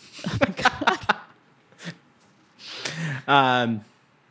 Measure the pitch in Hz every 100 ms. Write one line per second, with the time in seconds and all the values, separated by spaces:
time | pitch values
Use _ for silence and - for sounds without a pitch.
0 | - - - - 269 - 254 - 339 359
1 | - - - _ _ _ _ - 170 -
2 | _ _ _ _ _ - - - - 160
3 | 160 131 - 139 131 127 120 110 - _
4 | _ _ _